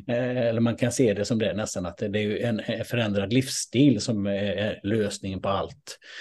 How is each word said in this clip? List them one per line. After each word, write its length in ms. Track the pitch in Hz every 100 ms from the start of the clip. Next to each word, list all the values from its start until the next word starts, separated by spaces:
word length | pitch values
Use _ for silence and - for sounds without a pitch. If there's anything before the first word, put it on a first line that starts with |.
| -
Eh, 300 | 120 127 123
eller 220 | 117 113
man 160 | 117 113
kan 160 | 120
se 220 | - 123
det 120 | 101 101
som 140 | 113
det 140 | 107
nästan, 320 | 90 107 101 87
att 120 | -
det 220 | 107 101
är 40 |
ju 160 | 104 104
en, 200 | 117 107
en 260 | - 110 113
förändrad 480 | 117 110 101 98
livsstil 680 | 123 131 - - 117 143 104
som 240 | - 107 101
är, 60 |
är 480 | 98 101 92 107 -
lösningen 580 | 101 110 101 - 104 92
på 80 | 101
allt. 500 | 95 80 - - - - -